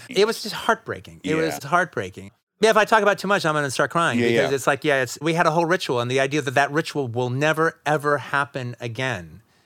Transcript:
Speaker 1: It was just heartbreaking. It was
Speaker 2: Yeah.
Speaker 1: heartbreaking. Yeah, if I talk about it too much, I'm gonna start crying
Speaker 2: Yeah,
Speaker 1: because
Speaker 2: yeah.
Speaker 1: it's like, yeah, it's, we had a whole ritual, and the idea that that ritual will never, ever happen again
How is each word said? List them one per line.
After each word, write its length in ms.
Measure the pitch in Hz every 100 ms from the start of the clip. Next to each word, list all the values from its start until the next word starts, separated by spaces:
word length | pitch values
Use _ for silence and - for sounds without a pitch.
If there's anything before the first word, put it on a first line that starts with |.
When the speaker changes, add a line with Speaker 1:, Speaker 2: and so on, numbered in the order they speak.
| -
Speaker 1:
It 180 | 170 214
was 160 | 220
just 100 | 214 -
heartbreaking. 680 | - 220 - 95 - 156
It 120 | 143 160
was 240 | 160 143
Speaker 2:
Yeah. 60 | 139
Speaker 1:
heartbreaking. 600 | 175 180 120 95 95 98 _ _ -
Yeah, 100 | 220
if 40 | 214
I 60 |
talk 180 | 202 220
about 120 | 202
it 60 | 196
too 100 | 190
much, 160 | 196 160
I'm 80 | 151
gonna 160 | 143
start 200 | - 143
crying 280 | 170 160 120
Speaker 2:
Yeah, 80 | 117
Speaker 1:
because 220 | 117 -
Speaker 2:
yeah. 40 | 135
Speaker 1:
it's 120 | 151
like, 160 | 139
yeah, 180 | 151 135
it's, 160 | 123 -
we 120 | 156
had 140 | 165 170
a 40 |
whole 140 | 165 165
ritual, 360 | 180 - 120
and 100 | 120
the 80 | 131
idea 220 | 135 147
that 140 | 135 135
that 140 | 139
ritual 360 | 143 160 147 127
will 220 | 117 127
never, 500 | 127 151 156 160 - 151
ever 320 | 151 147 143
happen 580 | - 143 143 139 123 -
again 600 | 120 110 131 101 82 87 _ _